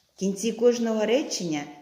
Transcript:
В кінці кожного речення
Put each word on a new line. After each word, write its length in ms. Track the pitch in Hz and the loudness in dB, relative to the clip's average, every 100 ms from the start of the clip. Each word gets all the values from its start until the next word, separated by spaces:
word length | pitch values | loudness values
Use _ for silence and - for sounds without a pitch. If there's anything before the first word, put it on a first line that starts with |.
| _ | _
В 40 | - | -6
кінці 340 | 190 190 226 | -4 -2 -4
кожного 540 | 214 240 240 226 220 214 | 2 4 4 0 0 2
речення 540 | 262 - - 175 151 147 - | 2 0 -4 -4 -4 -6 -14